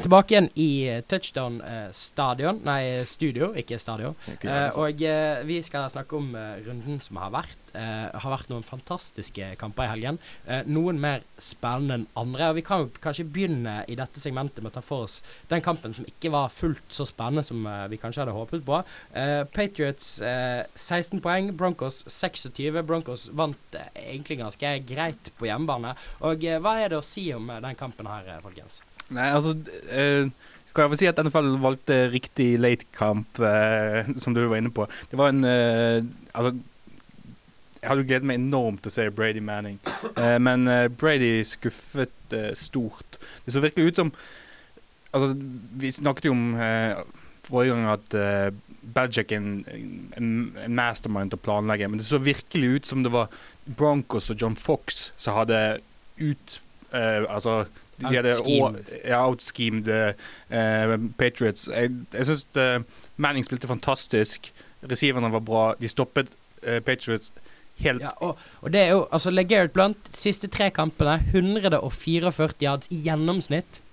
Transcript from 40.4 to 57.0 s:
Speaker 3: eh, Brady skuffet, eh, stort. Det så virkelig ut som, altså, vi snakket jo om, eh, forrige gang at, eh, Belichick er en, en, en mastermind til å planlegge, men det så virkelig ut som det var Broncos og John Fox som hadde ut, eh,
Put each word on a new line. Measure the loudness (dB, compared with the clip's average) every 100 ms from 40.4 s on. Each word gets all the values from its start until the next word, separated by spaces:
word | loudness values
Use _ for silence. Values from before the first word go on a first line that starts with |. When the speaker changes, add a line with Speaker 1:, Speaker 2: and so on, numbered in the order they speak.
| 6 4 4
Speaker 3:
eh, | 4 4
Brady | 2 2 4 4 2
skuffet, | 0 -2 -6 -6 -10 -4 -4 -4 -6
eh, | -4 -4
stort. | -6 -6 -4 -4 -6 -18 -18 -18 -14
Det | -2
så | 2
virkelig | 2 4 4
ut |
som, | 4 0 -2 -18 -20 -20 -20 -20 -20 -20 -20 -2
altså, | 2 2 0 -6 -10 -12 -6
vi | -4
snakket | 0 0 2
jo | 2
om, | 2 2 0
eh, | 0 2 0 -2 -8 -14 -18 -20
forrige | -2 2 4 4
gang | 2
at, | 0 0
eh, | 0 2 2 0 -2 -16 -18 -4
Belichick | 0 0 0 -2
er | -2
en, | -2 -6 -8 -10 -10 -12 -14 -4
en, | -2 0 -2 -6
en | -4
mastermind | 0 0 0 -2 -2 -2
til | -4
å | 0
planlegge, | 0 2 0 0
men | -2
det | 0
så | 2
virkelig | 2 0 -2 2 4
ut | 2 0
som | 0
det | 2
var | 2 0 -4 -20 -18 -14
Broncos | 2 4 4 0 -4 -2
og | -2
John | 0 -2
Fox | 0 0 0 -4 -4 -4
som | -2 0
hadde | 4 4 4 0 -8 -20 -20 -4
ut, | -2 -2 -6 -16 -16 -20 -6
eh, | 0